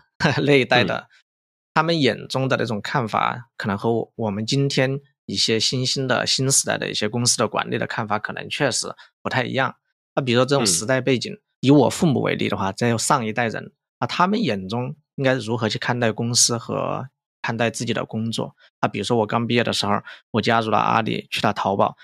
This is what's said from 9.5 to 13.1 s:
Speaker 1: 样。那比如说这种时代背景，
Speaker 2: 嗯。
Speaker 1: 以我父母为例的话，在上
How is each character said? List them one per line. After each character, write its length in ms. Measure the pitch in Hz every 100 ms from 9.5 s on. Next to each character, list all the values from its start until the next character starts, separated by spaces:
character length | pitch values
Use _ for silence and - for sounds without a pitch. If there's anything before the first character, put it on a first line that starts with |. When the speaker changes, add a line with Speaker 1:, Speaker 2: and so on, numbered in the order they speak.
Speaker 1:
样。 240 | 120 127 - _ _ _
那 80 | -
比 100 | 131
如 80 | 117
说 40 |
这 120 | 127 139
种 100 | 113
时 180 | 87
代 160 | 110 131
背 180 | 127 127
景， 140 | -
Speaker 2:
嗯。 80 | 95 _ _
Speaker 1:
以 100 | 127
我 200 | 147 110
父 160 | - 170
母 160 | 131
为 120 | 104
例 140 | 87 107
的 80 | 104
话， 160 | 98
在 240 | - 117 113
上 260 | -